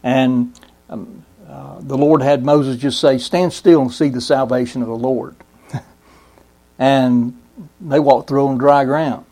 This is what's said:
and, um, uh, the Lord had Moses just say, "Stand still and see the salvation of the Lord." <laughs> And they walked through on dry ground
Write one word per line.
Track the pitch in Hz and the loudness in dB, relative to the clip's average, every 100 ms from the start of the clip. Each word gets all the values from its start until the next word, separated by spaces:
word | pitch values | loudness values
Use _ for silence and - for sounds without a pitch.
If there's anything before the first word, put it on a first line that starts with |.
and, | 120 131 127 127 120 - - _ _ | 0 0 2 0 -4 -8 -20 _ _
um, | - 92 - - _ 175 | -16 -16 -20 -20 _ -20
uh, | 139 139 143 | -20 -18 -18
the | 139 135 | -8 0
Lord | 147 156 | 2 4
had | 131 143 127 | 2 0 2
Moses | 147 135 123 | 2 2 -2
just | 139 123 | -4 2
say, | 147 131 | 2 2
"Stand | - 175 180 | -2 -2 -2
still | - - 165 | 0 4 4
and | 131 | 4
see | 123 151 | -2 -2
the | 123 | -2
salvation | 120 135 127 123 123 127 | -2 -2 0 -2 -4 -6
of | 117 | -6
the | 113 | -4
Lord." | 127 127 - - - _ - | -4 -4 -6 -16 -20 _ -14
<laughs> | 139 - _ _ _ _ _ _ _ _ _ | -14 -14 _ _ _ _ _ _ _ _ _
And | 131 135 127 123 120 - _ - 160 _ | 2 2 2 2 0 -8 _ -20 -20 _
they | 170 143 | -2 0
walked | 139 127 - | 2 2 2
through | 139 139 | 0 0
on | 131 | 2
dry | 139 143 139 | 2 4 2
ground | 147 156 120 - | -2 -2 -6 -12